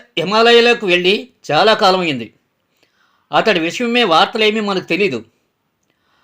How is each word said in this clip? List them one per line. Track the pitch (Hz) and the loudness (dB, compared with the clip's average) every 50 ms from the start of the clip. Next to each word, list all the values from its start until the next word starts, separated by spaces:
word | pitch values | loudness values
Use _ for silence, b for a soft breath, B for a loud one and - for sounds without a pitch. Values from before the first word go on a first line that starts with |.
| - _ - 175 | -10 _ -8 -6
హిమాలయాలకు | 160 180 208 220 226 233 233 233 233 240 240 233 220 | -4 -2 0 2 4 4 4 4 4 4 0 0 0
వెళ్ళి | 185 175 180 175 180 208 226 254 - _ _ - - | -2 0 0 2 0 0 -2 -4 -10 _ _ -6 -2
చాలా | 143 156 190 214 214 | 0 2 2 2 2
కాలమైంది. | 214 214 190 185 185 180 165 139 120 113 104 _ _ _ _ _ _ _ _ _ _ _ _ _ _ _ _ _ _ _ - - | 2 2 2 2 0 -2 -4 -6 -6 -8 -12 _ _ _ _ _ _ _ _ _ _ _ _ _ _ _ _ _ _ _ -4 -2
అతడి | 160 180 226 202 175 | 0 0 0 0 -2
విషయమే | 160 170 - - 247 233 233 240 233 | -2 -4 -6 -6 -6 -2 -2 0 0
వార్తలేమీ | 190 160 165 196 202 - 220 214 214 208 220 | 2 2 2 2 0 -2 -2 -2 -2 -2 -2
మనకు | 208 202 190 180 147 | -4 -4 -4 -6 -4
తెలీదు. | - 165 170 208 175 131 113 - _ _ _ _ _ _ _ _ _ _ _ _ _ _ _ _ _ _ _ | -4 -4 -2 -2 -4 -4 -6 -12 _ _ _ _ _ _ _ _ _ _ _ _ _ _ _ _ _ _ _